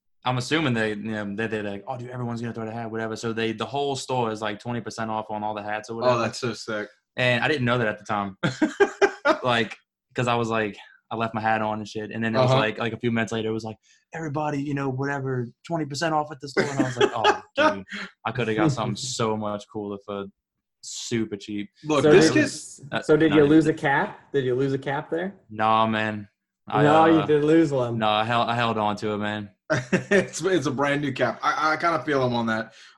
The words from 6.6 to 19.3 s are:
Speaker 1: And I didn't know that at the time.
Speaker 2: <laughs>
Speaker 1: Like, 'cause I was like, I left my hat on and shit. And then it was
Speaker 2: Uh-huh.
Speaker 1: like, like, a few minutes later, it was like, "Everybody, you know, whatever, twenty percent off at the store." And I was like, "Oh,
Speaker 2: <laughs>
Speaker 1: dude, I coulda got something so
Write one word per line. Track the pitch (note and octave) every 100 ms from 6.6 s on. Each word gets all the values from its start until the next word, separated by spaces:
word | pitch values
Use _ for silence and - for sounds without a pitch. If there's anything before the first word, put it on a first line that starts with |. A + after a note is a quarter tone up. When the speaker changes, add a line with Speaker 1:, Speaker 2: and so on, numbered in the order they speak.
| - G#2+ G#2 _ _ -
Speaker 1:
And | B2+ A#2+
I | B2+
didn't | D3+
know | A#2+ B2
that | A2
at | G#2
the |
time. | - G#2+ G2+ F#2+
Speaker 2:
<laughs> | - - D4+ - - - G4 - C#4+ D#4
Speaker 1:
Like, | - A#2 A2 - _ _ _
'cause | - B2
I | A#2+
was | A2+
like, | A2+ G#2+ G2+ - _ _
I | A2+
left | A2+
my | A2
hat | A2 A2
on | G#2+ G#2+
and | G#2
shit. | A2 G#2+
And | A2+
then | A2+
it | A2+
was | B2+
Speaker 2:
Uh-huh. | B2+
Speaker 1:
like, | A2 G#2+
like, | A#2
a | A2
few | A#2+
minutes | A#2 A2+
later, | A2+ A2
it |
was | A2
like, | A2 G#2+ _ _ _
"Everybody, | D#3+ D#3+ C#3+ D3+ D3
you | C#3+
know, | C#3+ C#3
whatever, | C3 C#3 C#3+ C3 B2+ A#2 - -
twenty | E3 C#3+
percent | C#3 E3
off | D#3 D3+
at | D3+
the | C#3+
store." | - C#3+
And | C#3
I |
was | B2+ B2
like, | -
"Oh, | A#2+ G#2+ - - -
Speaker 2:
<laughs> |
Speaker 1:
dude, | D#4 G3+ F#3+ - - -
I | A2+
coulda | A#2 A2
got | A2 G#2+
something | B2 G#2+ G2
so | - - A2+